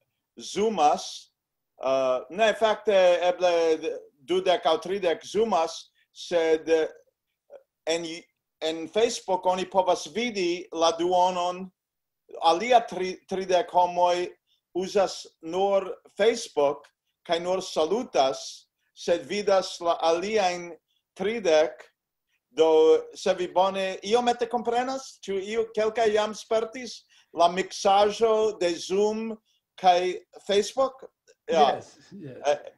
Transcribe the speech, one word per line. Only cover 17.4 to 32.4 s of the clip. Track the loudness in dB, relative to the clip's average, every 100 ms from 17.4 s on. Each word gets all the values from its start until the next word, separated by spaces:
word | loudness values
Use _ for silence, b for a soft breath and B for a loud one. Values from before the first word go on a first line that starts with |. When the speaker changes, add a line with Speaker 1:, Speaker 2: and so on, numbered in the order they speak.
| -2 -4
Speaker 1:
salutas, | -4 -2 0 -2 -2 0 0 -2 -10 -18 _ _ _ -8
sed | -2 -2 -2
vidas | -4 0 0 0 -4
la | -4 0
aliajn | 0 0 0 0 0 -2 -10 -18 _ _ _ -8
tridek. | -6 -2 2 4 4 -2 -20 _ _ _ _ _ _ 2
Do, | 4 6 6 6 2
se | -6 -4
vi | -2 -2
bone | 2 2 0 -4 -6
iomete | -2 0 0 -2 -2
komprenas, | -4 -2 -2 -2 -6 -10 -16
ĉu | -8 -6
iu, | -4 -4 -4
kelkaj | -2 -2 0 0
jam | 2 0
spertis | -6 -4 -2 -2 -8 -14 -16 _ b b
la | 2 2
miksaĵo | 2 -6 -2 2 4 4 2 2 2 0 0
de | -2
Zoom | -2 -4 0 0 -2 -8 -12 _ _ _ -2
kaj | 2 4 2 -4 -10 -12
Facebook? | -2 0 0 0 -2 -4 -20 _ _ _ -2
Ja. | 2 2 2
Speaker 2:
Yes, | -8 _ _
yes. | -18 -16 -6